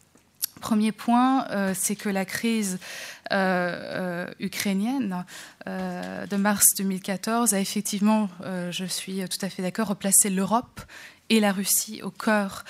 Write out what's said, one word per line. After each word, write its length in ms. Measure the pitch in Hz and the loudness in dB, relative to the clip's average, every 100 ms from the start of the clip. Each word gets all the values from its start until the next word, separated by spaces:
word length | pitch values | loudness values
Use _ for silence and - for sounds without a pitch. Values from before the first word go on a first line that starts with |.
| _ _ _ - - - | _ _ _ -10 -10 -6
Premier 320 | - 214 220 | 0 2 2
point, 540 | 214 - 240 254 269 - | 0 4 6 6 4 0
euh, 240 | 202 190 185 | 0 0 0
c'est 200 | - 202 | -2 -2
que 140 | 214 | -2
la 160 | 196 190 | -2 -2
crise, 540 | - 233 226 196 185 - - - - - | 0 2 2 0 -4 -8 -12 -12 -10 -2
euh, 40 | 196 | 0
euh, 960 | 190 180 175 - - - 180 175 180 - | 2 2 0 -4 -6 -4 -4 -4 -6 -6
ukrainienne, 840 | 190 - 208 196 220 269 208 180 185 - - - - | -6 -2 0 0 0 -2 -2 -4 -8 -14 -18 -14 -8
euh, 580 | 190 185 180 - 95 175 | -6 -6 -6 -8 -8 -4
de 100 | 202 | 0
mars 280 | 202 202 - - | 2 4 4 4
deux 80 | 196 | -2
mille 160 | 185 | -2
quatorze 520 | - 185 220 233 240 | -4 -4 -2 0 2
a 60 | 196 | 2
effectivement, 720 | 190 214 - 202 208 220 208 175 | 0 -2 -2 2 4 4 0 -6
euh, 280 | 190 180 175 | -8 -6 -6
je 140 | 175 185 | -6 -6
suis 420 | - - 190 180 | -6 -6 -6 -6
tout 180 | - 190 | -4 -6
à 40 | |
fait 120 | - | -4
d'accord, 280 | 185 180 208 | -4 -2 -2
replacé 400 | 196 196 190 208 | -2 2 4 4
l'Europe 500 | 185 196 226 - - - - - - - | 2 2 2 0 -12 -16 -16 -20 -8 2
et 120 | 220 | 4
la 100 | 208 | 6
Russie 500 | 190 190 - - 214 | 2 2 0 0 -6
au 100 | 190 | -10
cœur, 520 | - - 214 196 - | -4 2 2 2 -6